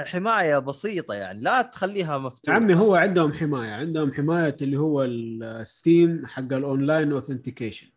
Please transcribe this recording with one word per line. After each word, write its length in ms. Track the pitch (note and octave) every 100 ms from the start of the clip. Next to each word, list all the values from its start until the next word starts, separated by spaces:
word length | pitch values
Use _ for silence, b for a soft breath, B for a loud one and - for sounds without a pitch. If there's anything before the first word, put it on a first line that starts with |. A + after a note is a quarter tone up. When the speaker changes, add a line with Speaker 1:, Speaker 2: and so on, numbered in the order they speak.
| C#3+
Speaker 1:
حماية 500 | F3+ G3+ A3 E3+ C#3+
بسيطة 560 | C3+ C#3 G#3 F#3+ -
يعني، 280 | G2+ F#2+ G2+
لا 200 | C#3 B3+
تخليها 560 | B3 - F#3+ G3+ E3+ C#3+
مفتوحة. 380 | C3 - - F#3
Speaker 2:
عمي 200 | A3 F3
هو 200 | G#3+ F3+
عندهم 380 | F#3+ F3+ D#3
حماية، 380 | - D#3 C#3 A2+
عندهم 420 | G#2+ D#3+ D#3 D3
حماية 440 | C3 D3 E3+ D#3+ C#3
اللي 160 | C#3 C#3
هو 260 | D#3 D3
ال-، 400 | C3 A#2 A2+ A2+
الستيم 840 | A2+ A2+ A2 - E3 E3+ E3+ E3 B2+
حق 280 | - B2+
الأونلاين 580 | C3 C#3 C3+ C#3 D#3 D3+
أوثنتيكيشن. 760 | C#3 B2+ B2+ B2 - A2+ G2 -